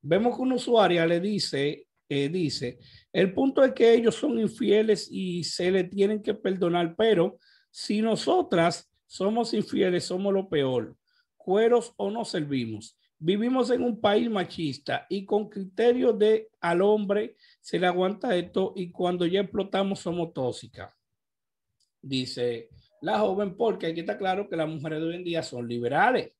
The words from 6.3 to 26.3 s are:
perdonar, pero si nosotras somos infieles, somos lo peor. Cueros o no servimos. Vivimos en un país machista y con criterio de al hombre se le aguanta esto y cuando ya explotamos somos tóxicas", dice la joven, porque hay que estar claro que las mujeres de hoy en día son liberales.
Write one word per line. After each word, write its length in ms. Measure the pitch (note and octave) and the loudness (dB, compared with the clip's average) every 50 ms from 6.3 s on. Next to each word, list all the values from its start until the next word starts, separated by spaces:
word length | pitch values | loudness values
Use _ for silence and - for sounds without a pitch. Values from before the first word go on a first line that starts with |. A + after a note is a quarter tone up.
| G3+ | -4
perdonar, 640 | - - F#3+ F#3+ F#3 F#3+ E3+ E3+ F3 E3+ E3 E3 | -2 -2 -2 0 0 0 0 2 0 0 -2 0
pero 400 | - G#3+ A3+ G#3+ F3 E3 F#3+ - _ _ _ _ _ _ _ | 0 2 4 4 4 4 2 0 _ _ _ _ _ _ _
si 320 | _ - - - G#3 G#3 | _ -16 -4 -2 0 0
nosotras 920 | A3 A3+ G#3+ - - - E4+ F#4 D4+ - - F3 E3 F3 E3+ - - _ _ _ _ | 2 0 0 0 2 2 2 2 2 2 2 2 2 2 0 -2 -12 _ _ _ _
somos 480 | _ - - F#3 G3+ A3 A#3 A#3 A3+ - | _ -8 -2 -2 0 0 0 -2 0 -2
infieles, 500 | - F#3 - - C#4+ G3 F#3 F3+ F3 - | -2 -2 -2 0 0 2 2 2 -2 -2
somos 300 | - F#3 F#3 G3 G3+ G3 | -4 -6 -2 -2 0 0
lo 160 | G3 F#3+ G3 | 0 -2 0
peor. 480 | - D3+ C#3 C3 B2+ A#2+ A2 - - _ _ _ _ _ _ _ _ | -2 0 0 2 0 -2 -4 -4 -12 _ _ _ _ _ _ _ _
Cueros 560 | _ - - F#3 G#3 A3+ A3+ A#3+ A#3+ A3+ A#3 _ | _ -4 0 2 4 4 4 4 2 2 -2 _
o 160 | - G3+ G3 | -6 -4 -4
no 140 | G#3 A#3 A3 | -4 -4 -6
servimos. 720 | - - F3 D3+ C#3+ C#3+ C3 A#2+ A2+ A2 G#2 - - _ _ _ _ _ _ | -4 -4 -4 -4 -2 -2 -2 -2 -4 -6 -10 -12 -16 _ _ _ _ _ _
Vivimos 500 | D3+ E3 G3 G3+ A3+ B3 C4 C4 A#3+ G#3+ | 0 0 0 2 2 0 2 0 2 0
en 140 | B3 C4 B3+ | 0 0 0
un 180 | B3 A3 F#3+ | -2 -2 0
país 260 | - G3+ G3+ G#3+ A#3+ | 2 2 2 4 2
machista 800 | A#3+ A3 G3 F3 - - - E3 D3 B2+ - _ - C3 - - | 0 -2 -2 -4 -4 -6 -6 -4 -4 -6 -6 _ -4 -4 -4 -4
y 160 | _ F3 G3+ G3 | _ -6 -6 -4
con 220 | G3 G3 G#3 G#3+ | -2 -2 -2 -2
criterio 640 | G#3+ - G3 F#3+ F#3 _ - A3+ A#3+ B3 B3+ C4 B3 | -2 -8 -10 -10 -10 _ 2 2 2 4 4 2 2
de 380 | A3 G3 G#3 G#3+ A3 A3 A3 - _ _ | 4 4 4 4 4 2 0 -8 _ _
al 220 | - E3+ E3+ F3 | -2 0 2 4
hombre 540 | F#3+ G#3 G#3+ G#3+ G#3 F#3+ G3+ G#3 A3 - - _ _ _ _ _ | 4 4 4 2 2 0 -2 -2 -2 -6 -10 _ _ _ _ _
se 160 | _ - - | _ -6 -2
le 80 | F3 F3+ | 0 0
aguanta 500 | F3+ F3+ F3+ F#3 F#3+ G3+ - - B3+ G3 | 2 2 2 0 0 -2 -2 -2 -2 0
esto 380 | F3+ F3 E3+ - - F#3+ - - | -2 -2 -2 -2 -2 -2 -2 -4
y 160 | G3+ F3+ F3 | -8 -10 -10
cuando 360 | - - F#3 F3 F3+ F3+ F3 | -6 -4 -2 -2 0 0 0
ya 140 | E3+ F3+ G3 | 0 0 0
explotamos 580 | G3+ - - - F#3+ G3 - F#3+ G3 G3 G3 - | -2 -2 -4 -6 -6 -2 -2 -2 -2 -2 -4 -6
somos 340 | - F#3 E3 F3 E3 E3 - | -6 -6 -4 -4 -6 -6 -4
tóxicas", 580 | D3 C3 B2 A#2 - - G#2+ _ - F#2 G2 _ _ _ _ _ _ _ _ _ _ _ _ _ _ _ _ _ _ _ _ _ _ | -4 -4 -4 -4 -6 -14 -18 _ -16 -18 -18 _ _ _ _ _ _ _ _ _ _ _ _ _ _ _ _ _ _ _ _ _ _
dice 680 | - C#3 C3+ C3 C3 B2+ - B2+ B2 A#2+ A#2 A2+ - _ - - _ _ _ _ | -12 -6 -6 -6 -6 -6 -6 -4 -4 -4 -4 -6 -10 _ -20 -20 _ _ _ _
la 160 | - - G#3+ | -6 -4 0
joven, 400 | G#3 G#3+ G3 F#3 G3 G#3 G3 E3+ | 0 0 0 0 -2 -4 -4 -2
porque 300 | - A#3 A3+ F#3+ F#3 - | -2 -2 -2 -2 -2 -4
hay 80 | E3 E3 | -6 -6
que 60 | E3 | -6
estar 180 | E3 G3+ G3+ - | -6 -6 -6 -4
claro 280 | G3 F#3 F#3 F#3+ G3+ | -2 -2 -2 -2 -4
que 80 | - E3+ | -6 -4
las 140 | E3 D#3 D3+ | -4 -4 -4
mujeres 300 | D#3+ D#3 C#3+ D#3+ D#3 D#3 | -4 -8 -8 -6 -6 -4
de 80 | E3 | -4
hoy 80 | E3 E3+ | -6 -6
en 80 | F3 F3+ | -6 -6
día 180 | E3+ E3+ D#3+ | -4 -4 -4
son 260 | D3 - - B2 A#2+ | -4 -6 -8 -8 -6
liberales. 680 | A#2 A#2+ A#2+ A#2+ A#2+ C3+ D#3 G3 A#3+ C4 G#3 - - | -6 -4 -4 -2 0 2 2 2 2 2 0 -2 -4